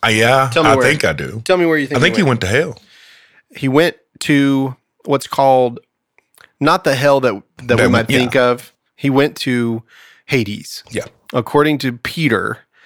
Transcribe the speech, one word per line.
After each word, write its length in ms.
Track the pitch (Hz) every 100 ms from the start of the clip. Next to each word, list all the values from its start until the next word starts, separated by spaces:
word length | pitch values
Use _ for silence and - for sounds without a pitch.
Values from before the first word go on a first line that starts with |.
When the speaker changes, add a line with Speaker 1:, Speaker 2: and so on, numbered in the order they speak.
Speaker 1:
I, 60 | 113
I, 20 |
yeah, 400 | 107 113 135 135
Speaker 2:
Tell 100 | 139
me 60 | 156
Speaker 1:
I 60 | 120
Speaker 2:
where. 80 | 127
Speaker 1:
think 160 | 151
I 80 | 90
do. 300 | 73 67 113
Speaker 2:
Tell 120 | 113 180
me 100 | 170
where 120 | 156
you 80 | 135
think 100 | 131
Speaker 1:
I 40 |
Speaker 2:
he 40 |
Speaker 1:
think 120 | 170 220
he 60 |
Speaker 2:
went. 60 | 151
Speaker 1:
went 120 | 117
to 40 | 92
hell. 320 | 123 170 117 _ _ - - _ _ _ -
Speaker 2:
He 120 | 135
went 280 | 139 170 - _ -
to 560 | - 143 139 135 135 127 _ _
what's 220 | - 135 -
called, 540 | - 135 131 123 123 _ _ _ _ _ _ _ -
not 240 | 143 175
the 100 | 160
hell 260 | 131 143 139
that, 140 | 127 101 - -
that 180 | 120 120
we 60 |
Speaker 1:
That 80 | -
Speaker 2:
might 180 | 113 113
Speaker 1:
we, 60 |
yeah. 60 | 127
Speaker 2:
think 160 | 123 135
of. 360 | 123 123 - _ _ _
He 140 | 139
went 260 | 135 147 147
to 440 | 143 123 117 113 - - - _ -
Hades. 560 | 135 101 107 - - -
Speaker 1:
Yeah. 140 | 110 - _ -
Speaker 2:
According 460 | 127 113 147 151 143
to 140 | 131
Peter, 680 | 120 - - 151 104 104 113 _ _